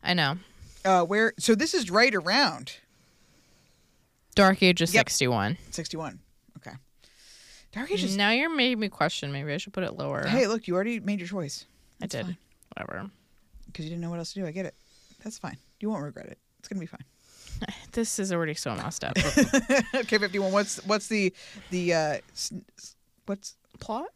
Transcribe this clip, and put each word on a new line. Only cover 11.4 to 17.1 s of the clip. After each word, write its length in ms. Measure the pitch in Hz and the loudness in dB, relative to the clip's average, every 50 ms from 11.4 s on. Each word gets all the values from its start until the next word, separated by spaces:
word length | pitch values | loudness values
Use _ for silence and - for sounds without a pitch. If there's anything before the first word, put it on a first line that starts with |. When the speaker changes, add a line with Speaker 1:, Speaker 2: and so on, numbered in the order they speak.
| 165 131 - - - _ _ _ _ _ _ _ - | -6 -6 -8 -12 -14 _ _ _ _ _ _ _ -10
Speaker 1:
I 40 | |
Speaker 2:
That's 80 | 196 - | -8 -6
Speaker 1:
did. 100 | - 113 | -6 -6
Speaker 2:
fine. 100 | 180 175 - _ _ _ _ _ _ - | -6 -8 -10 _ _ _ _ _ _ -12
Speaker 1:
Whatever. 340 | - - - - 92 - 196 _ _ _ _ _ _ _ _ _ - - - - | -12 -10 -10 -10 -10 -10 -12 _ _ _ _ _ _ _ _ _ -20 -20 -18 -14
Speaker 2:
'Cause 120 | - 160 | -12 -10
you 60 | 156 | -10
didn't 100 | 170 170 | -8 -8
know 100 | 170 170 | -6 -6
what 80 | 170 170 | -6 -8
else 140 | 165 160 - | -8 -8 -8
to 80 | 196 | -8
do. 60 | 190 160 | -8 -6
I 20 | |
get 160 | 151 190 190 | -6 -6 -8
it. 80 | 160 - _ _ _ _ _ _ _ - _ - | -8 -10 _ _ _ _ _ _ _ -20 _ -14
That's 160 | 220 220 - | -14 -14 -12
fine. 200 | - - - 131 _ _ _ _ | -12 -12 -12 -12 _ _ _ _
You 120 | - 214 | -6 -4
won't 120 | 220 175 143 | -4 -4 -6
regret 240 | 147 - - - | -8 -10 -12 -16
it. 120 | - - _ _ _ _ _ | -16 -18 _ _ _ _ _
It's 80 | _ - | _ -10
gonna 120 | 202 190 | -10 -8
be 60 | 165 | -8
fine. 180 | - - - - _ | -10 -14 -16 -20 _